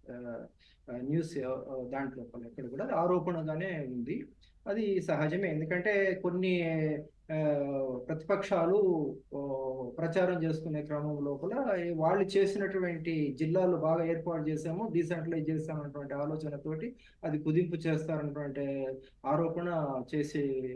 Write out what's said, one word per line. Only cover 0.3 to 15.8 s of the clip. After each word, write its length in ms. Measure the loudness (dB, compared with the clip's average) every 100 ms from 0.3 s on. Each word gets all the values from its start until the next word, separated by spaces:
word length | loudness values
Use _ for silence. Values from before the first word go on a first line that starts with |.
| -10 -12 _ _ _ -12
ఆ, 40 | -8
న్యూస్, 420 | -2 -2 -2 -6
ఆ, 120 | -4
ఆ, 360 | -6 -6 -8 -6
దాంట్లో 340 | -6 -6 -8 -14 -14 -14
ఎక్కడ 240 | -12 -10
కూడా 140 | -6
అది 100 | -2
ఆరోపణగానే 920 | 2 4 2 0 -2 -2 -4 -4 -4 -6
ఉంది. 400 | -6 -4 -6 -8 -16 -20 _ -4
అది 340 | 0 2 0
సహజమే, 480 | 2 2 2 2 0
ఎందుకంటే 720 | 0 0 0 2 4 4 2
కొన్ని, 400 | 0 2 2 2 2 2 2 0 -4 -14 -4
ఆ, 200 | 0 2 2 2 0 -2 -2 -4
ప్రతిపక్షాలు, 680 | -4 0 0 2 2 6 6 6 4 0 -4 -8
ఓ, 320 | -6 -4 -2 -4 -4 -6
ప్రచారం 540 | -4 0 2 2 2
చేసుకునే 380 | 0 0 -2 -4
క్రమం 440 | -2 -2 -2 -2 -2
లోపల 520 | -2 -2 -2 0 0 0 2
వాళ్ళు 280 | 4 4
చేసినటువంటి 1120 | 4 4 4 4 0 0 0 0 -2 0 0 0
జిల్లాలు 380 | 2 4 4 4
బాగా 280 | 4 4 2
ఏర్పాటు 440 | 0 -2 -2 0
చేశాము, 400 | -2 -2 -2 0
డీసెంట్రలైజ్ 560 | 0 0 -2 -2 -2 0
చేశామన్నటువంటి 640 | -2 -2 -6